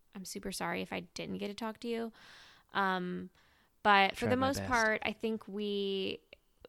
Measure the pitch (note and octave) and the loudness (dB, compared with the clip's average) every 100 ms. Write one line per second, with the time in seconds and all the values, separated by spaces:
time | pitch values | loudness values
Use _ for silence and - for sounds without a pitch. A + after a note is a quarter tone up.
0 | _ G3+ F3+ G3+ G3 - F3 F#3 F#3 F#3 | _ -14 -10 -8 -8 -4 -4 -4 -4 -6
1 | F3 - E3 F#3 G3+ G3+ A3 A3 A#3 A3+ | -8 -10 -8 -6 -6 -6 -8 -8 -6 -4
2 | A#3 - - - - - _ - F#3+ F#3 | -6 -10 -20 -20 -20 -20 _ 0 0 0
3 | F3+ F3+ F#3 - _ _ _ _ G#3+ G3+ | -2 -6 -10 -16 _ _ _ _ 6 8
4 | G3 - A#3 B3+ C4 C#4 G3 A#3+ A3 G#3+ | 6 2 2 4 2 2 2 4 4 2
5 | A3 G#3+ A3+ A3 - G3 G#3 G3+ G3 G3 | -2 -2 -4 -4 -6 -4 -2 -2 -2 -2
6 | F#3+ - _ - _ _ | -2 -6 _ -20 _ _